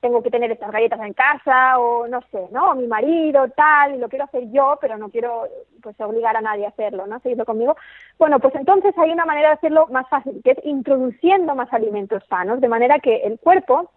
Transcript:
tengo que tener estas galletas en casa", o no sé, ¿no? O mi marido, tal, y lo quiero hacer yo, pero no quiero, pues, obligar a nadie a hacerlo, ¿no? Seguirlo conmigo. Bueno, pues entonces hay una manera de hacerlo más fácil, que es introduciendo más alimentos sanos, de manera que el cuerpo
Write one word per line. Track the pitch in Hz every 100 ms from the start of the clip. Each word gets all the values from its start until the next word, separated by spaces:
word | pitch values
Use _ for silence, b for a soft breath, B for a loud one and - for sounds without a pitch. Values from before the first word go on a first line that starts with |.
tengo | 254 240
que | 233
tener | 240 233
estas | 220 208
galletas | 214 233 233
en | 214
casa", | - 254 294 - 254 254 254
o | 240 240 233
no | 247 247
sé, | 208 185
¿no? | 220 370
O | 277
mi | 240
marido, | 214 262 330 311 277 254
tal, | 269 302 294 285 269
y |
lo | 233
quiero | 269 277
hacer | 269 240
yo, | 254 269 285
pero | - 220
no | 214
quiero, | 226 240 233 220 - - _
pues, | 220 208
obligar | 214 226 226 226
a |
nadie | 220 208 208
a |
hacerlo, | - 214 190 196
¿no? | 226
Seguirlo | 254 240 226
conmigo. | 220 240 311 B B B _
Bueno, | 311 277
pues | 262 285
entonces | 277 392 381 339
hay | 320
una | 330 330
manera | 302 302
de | 302
hacerlo | 320 311 311
más | 254 254
fácil, | 285 269 -
que | 254
es | 269
introduciendo | 294 285 254 269 254 - 339 392 339 269
más | 240
alimentos | 247 220 208 196 208 _
sanos, | 185 180 247
de | 247
manera | 226 247 285
que | - -
el | - 226
cuerpo | - 381 - 269 349